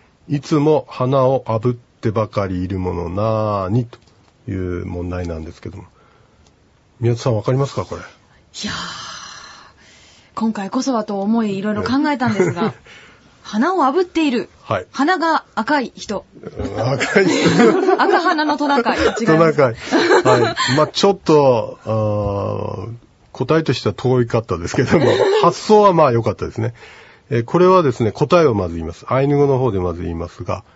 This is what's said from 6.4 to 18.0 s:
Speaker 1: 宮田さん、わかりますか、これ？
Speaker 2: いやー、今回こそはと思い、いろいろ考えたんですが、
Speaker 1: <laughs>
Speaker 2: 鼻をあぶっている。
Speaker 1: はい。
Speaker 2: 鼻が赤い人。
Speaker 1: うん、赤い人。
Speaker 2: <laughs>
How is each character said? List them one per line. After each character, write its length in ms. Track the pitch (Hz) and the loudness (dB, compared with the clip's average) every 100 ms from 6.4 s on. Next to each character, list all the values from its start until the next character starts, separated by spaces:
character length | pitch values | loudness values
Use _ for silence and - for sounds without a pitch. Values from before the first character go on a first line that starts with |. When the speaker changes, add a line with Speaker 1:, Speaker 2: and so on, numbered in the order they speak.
| _ _ _ _ _ - | _ _ _ _ _ -4
Speaker 1:
宮 160 | 120 117 | -2 -2
田 60 | |
さ 80 | 135 | -2
ん、 40 | 110 | -2
わ 60 | |
か 100 | 135 | 0
り 60 | 131 | -2
ま 80 | 139 | -2
す 80 | |
か、 120 | - 90 | -6 -8
こ 100 | 87 | -10
れ？ 60 | |
Speaker 2:
い 20 | - - _ _ _ - 208 | -14 -20 _ _ _ -12 -10
や 60 | |
ー、 40 | 165 175 - - - - - - - - _ - - - _ _ - | -10 -12 -14 -16 -18 -18 -20 -20 -20 -20 _ -20 -20 -20 _ _ -4
今 180 | 226 | -4
回 160 | 214 190 | -4 -4
こ 140 | 254 | -4
そ 100 | 262 | -2
は 120 | 233 214 | -2 -4
と 160 | 196 | -4
思 220 | 196 226 | 0 0
い、 140 | 214 196 | 0 -2
い 40 | |
ろ 100 | 208 | -4
い 40 | 208 | -4
ろ 80 | |
考 240 | 226 262 302 | -2 0 0
え 80 | 269 | 0
た 100 | 240 | -2
ん 60 | 202 | 0
で 80 | |
す 100 | 175 | 0
が、 200 | 170 220 - | 0 -4 -6
Speaker 1:
<laughs> 60 | - - - - _ _ - | -18 -20 -20 -20 _ _ -6
Speaker 2:
鼻 280 | 214 311 381 | -2 0 2
を 100 | 269 | 2
あ 80 | |
ぶ 80 | 311 | 2
っ 40 | 359 | 0
て 220 | 330 302 | 0 0
い 40 | |
る。 180 | 240 - _ | 0 -4 _
Speaker 1:
は 200 | - 101 | -4 -4
い。 60 | - | -4
Speaker 2:
鼻 260 | - 294 370 | -2 0 0
が 280 | 330 311 - - | 0 -2 -4 -6
赤 240 | 220 294 | -2 -2
い 140 | 240 - | -4 -10
人。 300 | - 196 - - | -10 -10 -10 -18
Speaker 1:
う 260 | - 104 98 | -16 -10 -8
ん、 140 | 101 | -4
赤 400 | 120 135 - 202 | -2 -2 2 2
い 40 | 180 | 4
人。 680 | 139 170 165 233 - 359 | 2 2 6 6 4 2
Speaker 2:
<laughs> 0 | - | 2